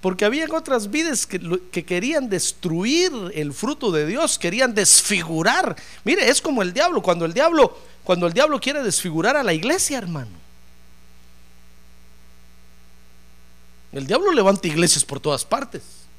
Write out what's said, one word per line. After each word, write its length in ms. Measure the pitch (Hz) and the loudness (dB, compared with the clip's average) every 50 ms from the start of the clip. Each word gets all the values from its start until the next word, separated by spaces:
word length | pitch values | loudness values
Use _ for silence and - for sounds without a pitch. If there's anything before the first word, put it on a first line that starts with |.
Porque 240 | - 185 185 185 208 | -2 -2 -2 0 0
habían 280 | 208 240 302 320 311 | 0 0 0 -4 -2
otras 380 | 311 320 320 - 269 226 208 202 | -4 -4 -2 -2 -2 -2 -2 -2
vides 360 | 214 294 320 339 277 214 - | -2 -2 -2 0 -2 -4 -4
que, 120 | - - 175 | -4 -6 -8
lo, 300 | 151 165 170 185 - - | -4 -4 -6 -6 -6 -6
que 140 | - 180 160 | -8 -8 -6
querían 440 | - 180 180 190 254 330 302 269 233 | -2 -4 -2 -2 0 -2 -2 -2 -2
destruir 800 | 196 175 - - - - - 180 165 165 185 233 285 339 359 370 294 233 190 170 143 | -4 -2 -2 -4 -6 -6 -4 -4 -2 -2 0 0 2 2 2 0 -2 -6 -10 -8 -6
el 180 | 156 151 143 | -6 -6 -6
fruto 380 | 139 - - 240 302 - - 220 | -6 -6 -4 -6 -4 -2 -2 0
de 160 | 175 156 151 | 0 0 0
Dios, 320 | 156 202 269 330 294 - - | 0 0 0 0 0 -2 -2
querían 340 | - 170 170 233 262 254 | -4 -4 0 0 0 0
desfigurar. 1000 | 156 208 196 - - - - - 208 180 165 160 165 160 165 208 254 349 370 247 165 - - - - - - | 2 0 4 4 4 4 4 2 -2 -2 -2 -2 -4 0 2 2 2 2 0 -2 -4 -8 -12 -18 -18 -6 0
Mire, 240 | 208 294 403 359 220 | 0 2 4 4 4
es 120 | 277 - | 2 2
como 220 | - 339 285 233 | 0 -2 0 0
el 100 | 190 180 | 0 0
diablo, 300 | 175 240 294 - 339 233 | 0 2 2 2 2 0
cuando 220 | 175 185 175 175 170 | 2 2 0 2 0
el 80 | 165 | -2
diablo, 440 | 170 226 285 330 339 311 262 - - - - - - - - | 2 2 2 4 6 6 6 6 4 -8 -20 -20 -20 -14 0
cuando 220 | - 180 175 175 170 | 0 0 2 2 0
el 40 | |
diablo 280 | 165 226 285 311 294 233 | 4 4 2 4 2 0
quiere 240 | - 254 285 302 269 | -2 -2 -2 -2 -2
desfigurar 520 | 208 160 - - 180 156 160 165 220 277 | -2 -2 -2 -4 -2 -4 0 0 2 2
a 60 | 294 | 2
la 100 | 262 202 | 2 0
iglesia, 460 | 165 160 165 240 320 381 - - 285 254 | 0 0 0 -2 0 0 0 -2 -4 -6
hermano. 320 | 202 175 170 147 127 110 92 85 - - - - - - - - - - - - - - - - - - - - - - - - - - - - - - - - - - - - - - - - - - - - - - - - - - - - - - - - - - - - - - - - - - - - - - | -6 -6 -8 -8 -10 -12 -16 -20 -20 -20 -20 -20 -20 -20 -20 -20 -20 -20 -20 -20 -20 -20 -20 -20 -20 -20 -20 -20 -20 -20 -20 -20 -20 -20 -20 -20 -20 -20 -20 -20 -20 -20 -20 -20 -20 -20 -20 -20 -20 -20 -20 -20 -20 -20 -20 -20 -20 -20 -20 -20 -20 -20 -20 -20 -20 -20 -20 -20 -20 -20 -20 -20 -20 -20 -20 -20 -20 -12
El 160 | - 139 139 | -10 -10 -2
diablo 240 | 131 196 285 381 403 | 0 0 2 4 4
levanta 360 | 339 262 196 190 196 196 - 175 | 4 6 6 6 4 4 0 -2
iglesias 360 | 151 160 175 165 - - - | 0 2 2 2 2 2 0
por 140 | - 143 135 | -4 -4 -6
todas 260 | - 151 143 131 - | -2 -2 -2 -2 -2
partes. 380 | - - - 269 233 - 160 - - - - - - - | -2 -2 -2 -2 -8 -12 -16 -16 -16 -20 -20 -20 -20 -20